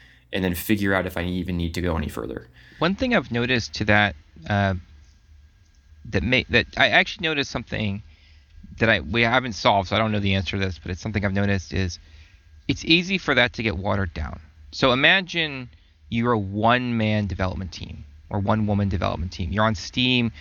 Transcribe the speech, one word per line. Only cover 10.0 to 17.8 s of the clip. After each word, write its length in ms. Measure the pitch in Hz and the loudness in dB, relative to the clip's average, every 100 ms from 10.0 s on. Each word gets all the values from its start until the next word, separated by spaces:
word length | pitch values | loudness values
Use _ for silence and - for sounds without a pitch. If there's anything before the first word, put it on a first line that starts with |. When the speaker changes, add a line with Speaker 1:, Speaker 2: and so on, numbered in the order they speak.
| 110 | 2
Speaker 2:
know 80 | 107 | 0
the 160 | 101 95 | 2 0
answer 220 | 90 98 | 0 -2
to 60 | |
this, 140 | 95 85 | -4 -4
but 140 | - | -8
it's 100 | 92 | -8
something 240 | 110 104 98 | -4 -2 -2
I've 80 | |
noticed 400 | 98 101 98 - | 0 0 0 -2
is 240 | 98 92 - - - - - - - - | -2 -2 -4 -16 -20 -20 -20 -20 -14 -6
it's 180 | 113 - | -4 4
easy 320 | 165 180 190 | 2 4 -2
for 160 | - | 0
that 200 | 123 123 | 2 2
to 100 | - | 0
get 120 | 110 90 | -2 -2
watered 380 | 98 101 92 | -2 -2 -2
down. 260 | 80 65 69 - - - | -4 -8 -10 -18 -20 -14
So 200 | - 135 | 0 2
imagine 760 | 123 156 190 175 170 156 135 123 - _ _ - | 4 4 4 0 -4 -4 -6 -12 -16 _ _ -6
you're 240 | 117 120 | -2 2
a 60 | 117 | 2
one-man 840 | 98 104 110 123 123 117 110 107 101 | 0 0 4 4 2 0 2 0 0
development 460 | 95 92 - 92 | -2 -4 -4 -8
team 320 | - | -10